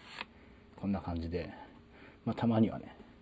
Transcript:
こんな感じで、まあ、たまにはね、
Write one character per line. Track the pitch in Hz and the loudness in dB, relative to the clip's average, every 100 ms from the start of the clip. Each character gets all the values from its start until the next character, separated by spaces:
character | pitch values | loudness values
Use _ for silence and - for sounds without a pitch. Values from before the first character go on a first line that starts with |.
| - - - - - - - - | -14 -12 -12 -14 -20 -20 -20 -6
こ | 98 | 0
ん | |
な | 95 | 0
感 | 87 85 | 0 -2
じ | 82 | 0
で、 | 87 78 - - - - - - - - | -2 -2 -8 -16 -18 -20 -20 -20 -6 -4
ま | |
あ、 | 113 | 2
た | 117 | 4
ま | 113 | 6
に | 107 | 4
は | - | 2
ね、 | - - - - | -10 -16 -20 -20